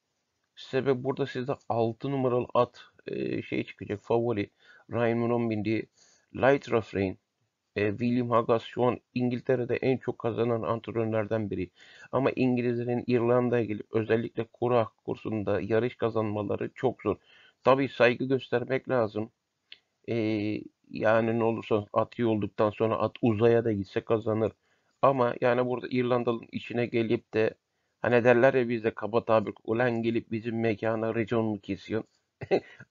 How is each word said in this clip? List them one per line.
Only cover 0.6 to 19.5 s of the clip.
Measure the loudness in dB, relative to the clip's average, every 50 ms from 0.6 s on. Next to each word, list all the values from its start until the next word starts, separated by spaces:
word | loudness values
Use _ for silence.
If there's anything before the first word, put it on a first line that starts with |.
| -12 -4 -4 -2 0 0 0
burada | 0 -2 -4 -4 -4 -4
sizde | -6 -4 -8 -6 -6 -8 -8 _ -4
altı | -2 0 0 0 -2 -4 -6 -4
numaralı | -2 0 0 2 2 0 0 0 2
at, | 2 2 2 _ -18 -20 -20 _ _ -12
e, | -8 -6 -4 -4 -4 -4 -6
şey | -6 -6 -4 -6 -6
çıkacak, | -6 -10 -14 -8 -8 -8 -8
favori, | _ 0 0 0 0 0 -2 -4 -4 -6 _ _ _ -20 -20 -20 _ -6
Ryan | -4 0 0 0 0 0
More'un | 0 0 0 0 0 -2
bindiği | -2 -2 -2 -2 -2 -2 -4 -8 _ _ _ _ _ _ _ _ -4
Light | 2 4 4 4 4 2 0
Refrain. | 0 0 0 0 -2 -2 -2 -2 -4 -8 _ _ _ _ _ _ _ _ _ _ -2
E, | 0 0 0
William | 0 -2 -2 0 0 0 0 2
Hagas | 2 2 4 4 2 0
şu | 0 -4 -2 0 0
an | 0 0 -2 _ _ -4
İngiltere'de | -2 -2 -2 -2 -4 0 0 0 0 0 -2 -2
en | 0 0 0 0
çok | 0 -2 -6 -8 -4
kazanan | -4 -4 -2 0 0 0 0 -2
antrenörlerden | -2 -2 -4 -4 -4 -6 -4 -2 -2 0 0 -2 -2 -2 -2 -4 -2 -4
biri. | -4 -6 -6 -8 _ _ -20 -20 -20 -20 -12 -4
Ama | -2 0 0 0 0
İngilizlerin | 2 0 2 2 0 0 -2 -2 -2 -2 -4 -4 -4 -2
İrlanda'ya | 0 0 2 2 4 2 2 2 2 2 0 0
gelip | -2 -4 -8 -6 -4
özellikle | -2 -2 0 2 0 0 0 -4 -6 -6 -6
kura | -6 _ -4 0 2 2 2 2 0 _ _ -8
kursunda | -8 -8 -6 -4 -4 -4 -4 -2 -2 -2 -2
yarış | 0 0 0 0 0 0 -4
kazanmaları | -2 -4 -2 0 0 -2 -2 -2 -4 -4 -4 -4 -4 -6 -8 -6
çok | -2 -2 -2 -2 0
zor. | -2 -2 -2 -2 _ _ -20 -20 -20 _ _ _ 4
Tabii | 4 4 4 2 -2
saygı | 2 4 4 4 4 2 0
göstermek | 0 0 -2 -2 -2 -4 -2 -2 -2 -4 -4 -2 -2
lazım. | 0 0 0 0 -2 -6 -6 -8 _ _ _ _